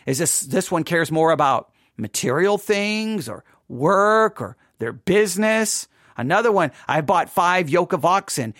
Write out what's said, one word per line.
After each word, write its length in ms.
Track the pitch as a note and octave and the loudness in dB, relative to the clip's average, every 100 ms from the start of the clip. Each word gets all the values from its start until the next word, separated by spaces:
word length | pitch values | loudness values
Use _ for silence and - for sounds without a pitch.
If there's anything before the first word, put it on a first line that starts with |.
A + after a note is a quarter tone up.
| - | -6
is 120 | C3+ | -2
this, 220 | E3 - | 0 -2
this 300 | - D#3+ F#3 | -2 -2 -2
one 140 | F3 | -4
cares 280 | D#3 E3+ D#3+ | 0 -2 0
more 200 | D#3+ D#3+ | 0 2
about 380 | D#3 C#3+ B2+ - _ _ - | 4 2 0 -4 _ _ -12
material 580 | A2 - B2+ C3+ F#3+ G3+ | -8 -4 -2 2 2 0
things 720 | - G3+ G#3 G#3+ A3 G#3+ A#2 | 0 -2 0 -4 -4 -6 -8
or 160 | F#2 - _ _ | -12 -16 _ _
work 720 | A#2+ D3+ G3 G#3 A3 A3 - | -2 2 4 4 4 2 -2
or 160 | G2+ A#2 _ _ | -10 -12 _ _
their 160 | A2+ | -8
business? 920 | B2 - F#3+ G#3+ F3+ A3 A3 A3 - - _ _ - | -6 0 2 2 0 0 2 0 -4 -8 _ _ -8
Another 340 | B2 F#3 A#3 | 0 2 2
one, 220 | G3 D#3 - - | 2 0 -4 -2
"I 140 | C#3+ | -2
bought 260 | C#3+ F3+ D#3+ | 2 0 0
five 400 | - F3 F3+ E3 | 0 2 2 2
yoke 240 | E3+ F3 | 0 0
of 140 | F3 E3 | 0 0
oxen 480 | F#3+ G3 - A2+ - | 0 -2 -6 -6 -8